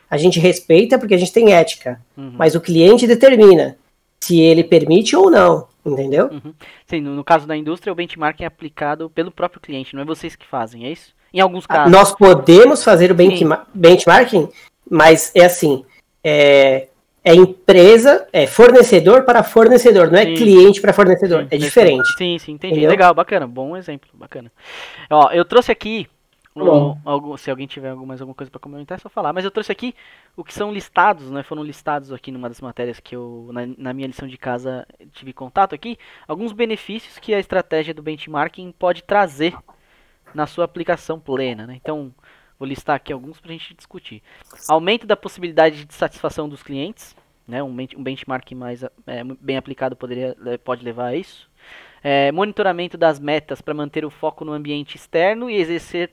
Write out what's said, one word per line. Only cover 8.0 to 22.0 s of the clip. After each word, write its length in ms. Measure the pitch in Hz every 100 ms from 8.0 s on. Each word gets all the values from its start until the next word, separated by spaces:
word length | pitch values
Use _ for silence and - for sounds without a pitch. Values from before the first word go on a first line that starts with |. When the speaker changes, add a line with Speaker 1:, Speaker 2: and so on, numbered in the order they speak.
| 175 165 151 156
Speaker 2:
é 40 | 170
aplicado 600 | _ 151 - 147 156 160
pelo 220 | 160 160
próprio 300 | - 175 _
cliente, 340 | - 135 131
não 80 | 139
é 20 |
vocês 300 | 151 160 165
que 100 | - _
fazem, 380 | 131 113 117
é 60 | 120
isso? 260 | 170 _ _ _
Em 80 | 180
alguns 260 | 190 180 -
Speaker 1:
Ah, 60 |
Speaker 2:
casos. 180 | 165 147
Speaker 1:
nós 200 | 190 202
podemos 680 | - 196 156 135 175 254 302
fazer 280 | - 175 180
o 20 |
benchma-, 440 | 175 185 180 160 156 -
Speaker 2:
Sim. 40 |
Speaker 1:
benchmarking, 760 | 202 165 180 170 190 247 196 151 _ _ _ -
mas 400 | 165 160 160 -
é 100 | 185
assim, 400 | 175 175 156 131 - _ _ _
é, 640 | 156 147 143 139 139 131 131 _ _ _
é 120 | 180
empresa, 920 | 170 185 - - 190 180 226 262 339 -
é 140 | 170 139
fornecedor 760 | - 247 254 - 170 165 254
para 180 | 262 240
fornecedor, 680 | - 226 226 247 240 202 165
não 80 | 180
é 60 |
Speaker 2:
Sim. 100 | 165 165
Speaker 1:
cliente 440 | 220 190 190 196
para 140 | 208
fornecedor, 460 | 202 190 180 196 160
Speaker 2:
Sim, 60 | 143
Speaker 1:
é 20 |
Speaker 2:
perfeito. 160 | 147 143
Speaker 1:
diferente. 400 | 247 185 131